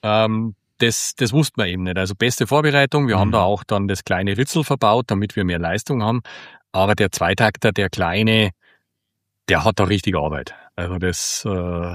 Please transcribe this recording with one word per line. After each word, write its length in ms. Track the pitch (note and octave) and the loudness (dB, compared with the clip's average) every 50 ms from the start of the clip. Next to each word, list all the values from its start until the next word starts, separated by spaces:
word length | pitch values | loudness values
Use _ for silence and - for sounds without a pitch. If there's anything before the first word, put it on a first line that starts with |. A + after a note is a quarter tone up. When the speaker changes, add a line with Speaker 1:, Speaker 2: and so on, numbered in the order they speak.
Speaker 1:
ähm, 520 | - G#2+ G#2+ A2 A2 A2 A2 A2 A2+ A2+ G2+ - _ _ _ _ | -2 0 2 4 4 2 2 0 -2 -4 -6 -10 _ _ _ _
das, 360 | A#2+ A#2 - - - - - | 0 0 0 -2 -6 -8 -4
das 160 | - C3 G2+ | -2 -2 2
wusste 220 | A#2+ D#3 D3 - - | 2 2 2 2 0
man 120 | - G#2 F2+ | -2 -2 -2
eben 140 | F2+ F#2 F2+ | -2 -4 -4
nicht. 120 | F2+ F2+ F#2+ | -2 -2 -2
Also 160 | F#2+ F#2+ G2 | -2 -4 -2
beste 320 | - A2+ B2 - - A#2+ | 0 0 0 0 0 0
Vorbereitung. 640 | - C#3 D3+ D3+ D3+ C#3 C#3+ C#3 C3 - D3 C#3+ A#2+ | 2 2 2 4 4 4 4 2 4 2 0 2 2
Wir 100 | G#2 F#2 | 2 2
haben 100 | G2+ G#2+ | 2 4
Speaker 2:
Mhm. 40 | |
Speaker 1:
da 100 | A2+ G#2+ | 4 2
auch 220 | F#2 F#2 G#2 G2 - | 2 2 0 -2 -2
dann 240 | - G#2+ G2 G2 G2 | -4 -2 -2 0 -2
das 160 | G2 - - | -4 -6 -4
kleine 320 | - F#2+ F2+ G2 G2 G2+ | -4 -2 -2 0 -2 0
Ritzel 260 | A2+ C#3 - - E3 | -2 -2 0 0 -2
verbaut, 440 | C#3+ - C#3+ - A2+ G#2 A2 B2 A#2+ - | 0 0 0 2 4 4 4 2 2 0
damit 260 | G#2+ F#2+ G#2+ G2+ - | -2 -2 -2 -2 -2
wir 80 | G#2+ F#2+ | -2 -2
mehr 140 | F2+ F2 E2+ | 0 -2 -2
Leistung 440 | E2+ E2 F#2 A2 - - C#3+ A#2+ | -2 -2 -4 -4 -4 -4 -2 -2
haben. 180 | G#2 G#2+ A#2+ B2 - - - - - - - - _ _ | 0 0 -2 -2 -4 -8 -16 -20 -20 -20 -20 -20 _ _
Aber 220 | - F#2 F#2+ G2+ G#2 | 0 0 2 2 4
der 160 | - G#2 F#2 | 2 2 0
Zweitakter, 600 | - - F2 F2 G2 - A2+ G#2+ - - - A2 | 0 0 0 0 2 2 2 0 0 0 0 0
der 160 | G2+ - G2 F2+ | 0 0 -2 -2
kleine, 600 | - - F2+ E2+ F2 G#2 A2 A2 A2+ A2 G#2+ F#2+ - _ _ _ _ _ _ _ _ _ _ _ _ _ _ _ _ _ _ - | -2 -2 -2 0 0 2 2 4 4 4 2 2 -2 _ _ _ _ _ _ _ _ _ _ _ _ _ _ _ _ _ _ 0
der 160 | F2+ D#2+ D#2 | 0 2 2
hat 140 | F#2 F2 - | 0 2 2
da 40 | F#2+ | 2
richtig 320 | F2 G#2 F#2 - G#2 F2 | 2 0 0 0 -2 -2
Arbeit. 380 | D#2 D2 D#2 D2+ C#2 B1+ - - - - - _ - | -2 -2 -2 -4 -6 -8 -10 -16 -20 -20 -16 _ -8
Also 200 | F2 F2+ F#2 F2 | -8 -6 -4 -4
das, 440 | F#2 F2+ E2+ - - - - - - | -4 -4 -4 -4 -6 -6 -6 -6 -4
äh, 20 | A2 G2 F#2 F2 F2+ F2 E2+ F2 F2 | -4 -4 -4 -4 -4 -4 -4 -6 -6